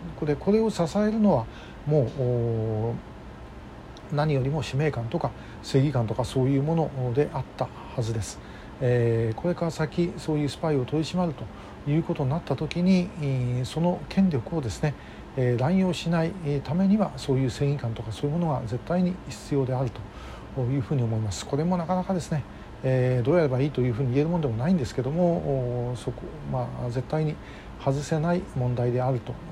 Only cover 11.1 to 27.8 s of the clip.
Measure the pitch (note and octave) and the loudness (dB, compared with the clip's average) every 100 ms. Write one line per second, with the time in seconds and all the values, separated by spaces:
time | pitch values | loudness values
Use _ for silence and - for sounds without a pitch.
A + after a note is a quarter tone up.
11.1 | F3+ F3 C3 A#2 - - - - D3+ D#3+ | 0 -2 -2 -10 -12 -14 -8 0 2 2
12.1 | D#3 C3 C#3 - C3+ D3+ E3 F3+ F#3 F3+ | 0 0 0 -2 -2 -2 2 4 4 2
13.1 | - D3 C3 B2 B2+ B2+ D#3 F3 F3+ - | -2 -2 0 0 0 -2 0 0 0 0
14.1 | - F#3+ D3+ - E3+ B2 - D3+ - - | 4 4 4 -2 -2 -2 0 -2 -2 -8
15.1 | - - - B2 A#2+ C3+ F#3+ F#3 E3+ E3 | -16 -8 0 2 4 4 4 4 0 0
16.1 | E3 E3 - D3 C#3+ C3 E3 G3 G#3+ G3 | 2 0 -2 -2 -2 0 2 4 4 2
17.1 | C3 - C3 C3 - C#3+ D3 A#2 A2 A2 | -2 0 2 2 2 0 0 -2 -4 -6
18.1 | G#2+ C#3+ D#3+ E3+ B2+ A#2 A#2+ - F3+ F3+ | -4 -2 0 0 0 -2 -4 0 2 2
19.1 | F3+ - - - C#3 B2+ B2+ C3 - - | 0 -8 -12 -2 0 2 0 -2 -4 -12
20.1 | - - - - - B2 C#3 - C#3+ A#2 | -14 -14 -14 -8 -4 0 0 0 0 2
21.1 | A2 A2 F#2+ - C3+ E3+ F3+ D#3+ F#3 F3+ | 0 -2 -4 -4 0 2 0 0 0 0
22.1 | F#3 - D#3 - - - - C3 C3 B2+ | -2 0 -4 -4 -10 -16 -4 2 4 4
23.1 | B2+ A#2+ F3 D3+ B2+ D3 C3 B2 A2 C3 | 4 4 4 4 2 0 2 0 0 2
24.1 | C3 D#3 F3 D3 A2 C#3+ F#3 A#2+ - C3 | 2 2 2 0 0 2 2 2 -2 0
25.1 | D#3+ F3+ F3 D#3 C3+ B2 B2 A#2+ B2 - | 2 2 2 0 0 0 -2 -2 -4 -6
26.1 | A2+ - D#3 C#3+ C3+ B2 B2 B2 A#2+ B2+ | -8 -8 -10 -4 -4 -4 -4 -4 -4 -2
27.1 | D#3 D#3 - - - - - | 0 0 -4 -10 -16 -14 -4